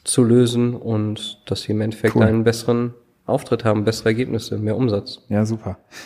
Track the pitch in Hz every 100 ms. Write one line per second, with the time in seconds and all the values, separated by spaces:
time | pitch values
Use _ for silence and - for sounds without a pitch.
0 | - - 117 120 120 120 120 120 110 110
1 | 107 107 - - - - - 107 107 -
2 | 110 117 110 113 113 113 - 120 120 117
3 | _ _ - 135 - 117 110 107 104 113
4 | 113 110 127 107 - 107 107 107 127 101
5 | - - - 104 107 110 104 98 _ -